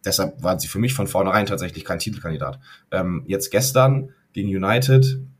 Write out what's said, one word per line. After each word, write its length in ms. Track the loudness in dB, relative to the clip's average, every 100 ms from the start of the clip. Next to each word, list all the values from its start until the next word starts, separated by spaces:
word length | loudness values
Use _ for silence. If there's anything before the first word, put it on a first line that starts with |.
deshalb 380 | -2 -2 -2 -2
waren 160 | -2 -2
sie 100 | -4
für 100 | -2
mich 140 | -2
von 140 | -2 -2
vornherein 400 | 0 2 0 0
tatsächlich 380 | -4 -6 -10
kein 140 | -8 -6
Titelkandidat. 600 | -6 -8 -8 -6 -8 -10 _ -20 _
Ähm, 320 | -4 -2 -4 -4
jetzt 240 | -6 0
gestern 600 | 0 2 4 4 2 -2 _ _
gegen 160 | -6 -4
United 720 | -2 0 0 6 6 6 2 -12 _